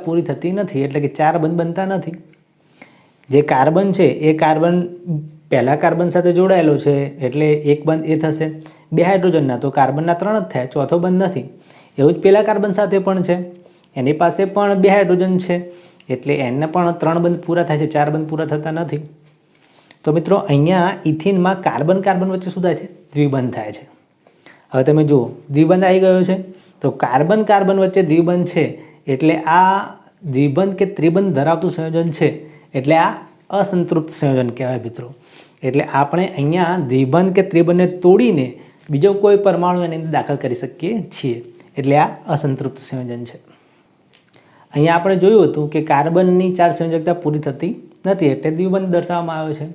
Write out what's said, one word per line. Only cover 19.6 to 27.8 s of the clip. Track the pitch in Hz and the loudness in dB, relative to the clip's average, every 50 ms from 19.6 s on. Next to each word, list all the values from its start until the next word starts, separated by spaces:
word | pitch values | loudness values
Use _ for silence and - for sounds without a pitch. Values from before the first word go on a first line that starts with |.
| _ _ _ _ _ _ _ _ - | _ _ _ _ _ _ _ _ -2
તો | 156 151 | 0 0
મિત્રો, | 170 160 170 190 202 - - 143 | 0 2 2 0 0 2 2 2
અહીંયા | 143 147 165 185 185 170 185 196 190 - 156 | 2 4 4 2 2 2 0 -2 -2 -2 -4
ઇથિનમાં | 151 156 - 196 196 180 180 185 190 185 - | -4 -2 -2 0 0 2 2 0 -2 -2 -2
કાર્બન | 156 120 127 143 170 185 190 190 | -4 -4 0 0 0 0 0 0
કાર્બન | 196 185 180 185 190 185 | 0 0 0 -2 -2 -4
વચ્ચે | 185 185 185 - | -6 -6 -8 -6
શું | 190 180 | -4 -2
થાય | 180 160 - | -2 -2 -2
છે? | - - - - - _ - | -6 -12 -18 -20 -20 _ -2
દ્વિબંધ | 147 147 139 135 135 113 117 - | 0 0 0 0 -2 -2 -4 -6
થાય | - - - - | -8 -10 -10 -12
છે. | - - - _ _ _ _ _ _ _ _ _ _ _ - - _ _ _ - | -14 -18 -20 _ _ _ _ _ _ _ _ _ _ _ -20 -20 _ _ _ -2
હવે | 131 131 147 | 0 2 4
તમે | 147 156 156 143 | 4 4 4 4
જુઓ, | 147 131 117 110 - - - - 139 | 4 2 2 0 -6 -12 -12 -4 0
દ્વિબંધ | 147 160 160 185 185 190 180 | 2 4 4 4 4 4 4
આવી | 185 190 190 | 4 4 4
ગયો | 190 185 185 180 185 | 4 4 4 2 0
છે | 185 190 - - - - _ _ _ _ - | -2 -4 -6 -10 -16 -20 _ _ _ _ -4
તો | 139 - - - | -4 -2 -2 -2
કાર્બન | 120 - 139 151 165 214 214 214 214 | 0 0 0 2 2 2 2 2 2
કાર્બન | 208 196 190 185 196 196 | 2 2 4 2 2 2